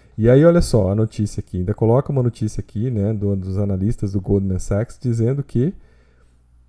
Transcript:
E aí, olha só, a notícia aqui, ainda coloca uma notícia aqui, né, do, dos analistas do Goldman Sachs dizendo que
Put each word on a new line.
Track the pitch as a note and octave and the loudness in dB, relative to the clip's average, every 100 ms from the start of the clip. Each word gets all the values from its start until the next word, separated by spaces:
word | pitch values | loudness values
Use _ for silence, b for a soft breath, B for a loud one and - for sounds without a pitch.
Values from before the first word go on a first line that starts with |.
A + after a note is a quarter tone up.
| b - | b 0
E | A2 | 4
aí, | C3 | 6
olha | E3 E3+ | 6 4
só, | - A#2 F#2+ | 4 2 2
a | |
notícia | G#2 A2 - G#2 - | 0 -2 -2 -4 -4
aqui, | - F#2 | -8 -6
ainda | F2+ | -4
coloca | G#2 A2+ A#2+ - | 0 2 2 0
uma | C#3 | -2
notícia | B2 - A2 - | -2 -2 -6 -6
aqui, | - G#2 B2 | -8 -6 -4
né, | A2 G2+ | -2 -2
do, | A2 G2+ G2 | -2 -2 -2
dos | F#2+ F#2+ | -4 -4
analistas | G2+ F#2+ G2 - G#2 | -2 -2 -2 -2 -4
do | G2+ | -4
Goldman | F#2 G2+ G2 F#2 | 0 0 0 -4
Sachs | - G2+ A#2 - | -2 -4 -4 -6
dizendo | B2 A2+ A2+ C#3+ | -4 -2 0 -2
que | C3+ A#2 C#3+ - b b b b b b _ _ | -4 -2 -2 -4 b b b b b b _ _